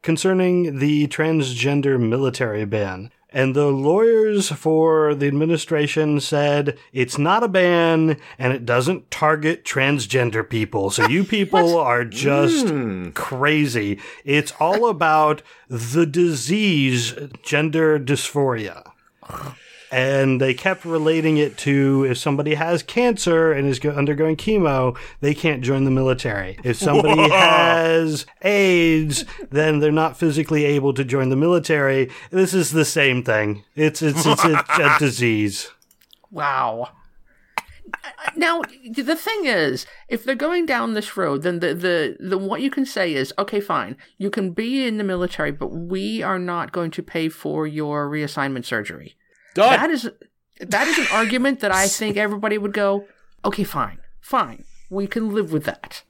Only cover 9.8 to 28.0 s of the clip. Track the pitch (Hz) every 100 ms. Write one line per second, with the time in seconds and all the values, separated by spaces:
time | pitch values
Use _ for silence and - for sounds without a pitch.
9.8 | 135 143 104 131 120 110 113 117 107 107
10.8 | 98 - - 156 196 214 196 190 170 170
11.8 | 135 120 120 113 135 143 339 320 233 147
12.8 | 120 95 90 - - 127 143 156 147 117
13.8 | 101 101 - - 143 147 147 - 156 208
14.8 | 233 175 160 156 151 151 - - _ 123
15.8 | 117 143 165 147 175 147 113 202 208 160
16.8 | 135 123 117 - 143 120 - 147 156 156
17.8 | 160 151 131 139 - 147 135 117 104 82
18.8 | - _ _ _ - - 139 127 - -
19.8 | - 131 131 139 135 127 131 127 190 185
20.8 | 170 165 156 165 156 151 147 - - 139
21.8 | 139 135 135 123 - 139 147 147 165 170
22.8 | - - 247 208 - 165 160 143 139 127
23.8 | 147 143 143 147 160 156 - 214 165 135
24.8 | 127 117 - - 143 147 165 139 123 135
25.8 | 135 131 131 127 127 104 92 95 123 120
26.8 | - 147 - 208 - 190 170 160 170 170
27.8 | 165 165